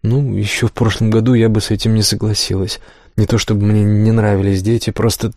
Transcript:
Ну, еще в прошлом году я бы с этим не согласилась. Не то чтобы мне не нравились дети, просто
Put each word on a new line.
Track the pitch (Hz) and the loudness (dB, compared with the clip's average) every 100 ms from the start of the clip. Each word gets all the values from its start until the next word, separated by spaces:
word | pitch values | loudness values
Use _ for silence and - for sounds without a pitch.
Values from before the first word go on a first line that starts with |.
Ну, | 107 127 135 98 | 0 0 0 -2
еще | 104 - 117 | -4 -2 -4
в | |
прошлом | - 113 - 113 | 0 -2 0 0
году | 113 113 | 2 2
я | 123 113 | 2 2
бы | 107 | 0
с | - | -2
этим | 110 113 | -2 0
не | 110 | 0
согласилась. | 104 104 107 104 - 95 98 - - - - - | 0 -2 -2 -2 -4 -4 -4 -8 -16 -20 -10 -2
Не | 107 | 0
то | 117 | 0
чтобы | - 107 | 0 0
мне | 101 107 | 2 2
не | 104 104 110 | 2 2 2
нравились | 113 107 101 98 95 | 2 2 2 0 0
дети, | 95 117 - | 0 -2 -2
просто | - 113 - 113 | -2 -2 -2 -6